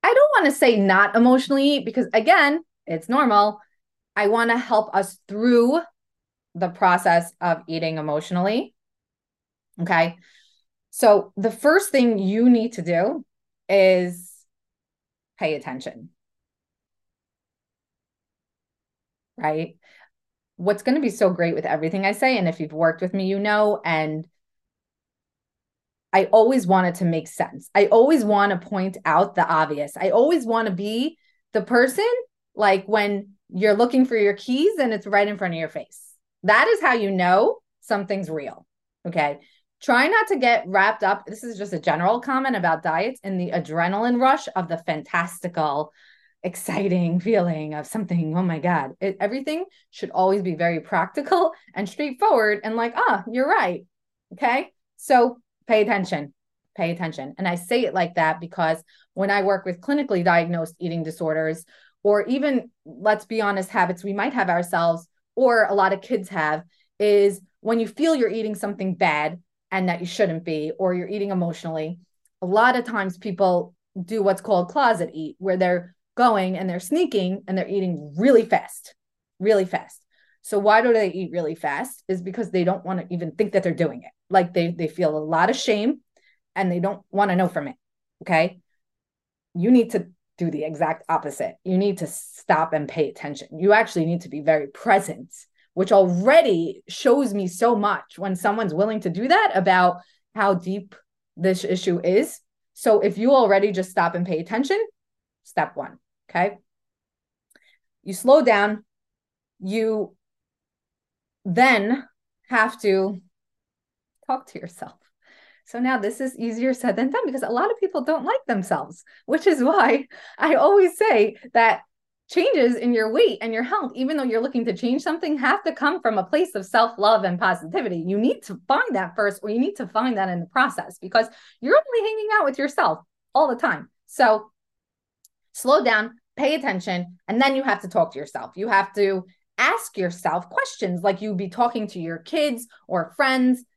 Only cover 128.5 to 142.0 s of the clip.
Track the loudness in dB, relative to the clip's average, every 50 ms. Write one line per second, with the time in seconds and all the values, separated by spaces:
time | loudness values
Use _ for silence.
128.5 | -16 -16 _ _ 0 0 0 -2 -2 -4 -4 -6 -4 -2 -2 -2 -2 -4 -8 -6
129.5 | -2 -2 -2 -2 -4 -8 -12 -6 -4 -2 -2 -2 -2 -2 -2 -4 -4 -6 -8 -4
130.5 | _ 0 0 0 -2 -8 -12 -12 -16 -16 -18 -2 0 0 0 0 -6 -20 _ -20
131.5 | _ _ -2 4 4 4 4 2 -2 -2 -2 -2 -4 -4 -4 -2 0 0 0 0
132.5 | -2 -2 -4 -4 -2 0 0 0 0 -4 -10 _ _ _ _ _ _ 2 2 2
133.5 | 0 -2 -2 -2 -2 -4 -8 _ _ _ _ _ 0 2 4 4 4 2 0 _
134.5 | _ _ _ _ _ _ _ _ _ _ _ _ _ _ _ _ _ _ _ _
135.5 | _ -8 0 2 2 4 4 2 0 0 0 -4 -10 _ _ _ _ -2 -2 0
136.5 | 0 0 -2 -4 -4 -4 -4 -4 -6 -6 -6 -8 -14 _ _ -6 0 2 2 2
137.5 | 2 0 0 -2 -2 -2 -4 -4 0 0 0 0 -2 -14 -14 -12 -12 -12 -12 -12
138.5 | _ -10 -4 0 2 2 0 0 -2 0 0 0 0 -4 -6 -10 _ _ _ _
139.5 | _ -2 0 0 0 -2 -6 -10 _ -6 -6 -6 -6 -4 -4 -2 -2 -2 -6 -4
140.5 | -4 -4 -4 -4 -6 -6 -6 -4 -4 -2 -2 -2 -2 -2 -6 -6 -6 -6 -6 -8
141.5 | -2 -2 -2 -2 0 -4 -8 -8 -10 -10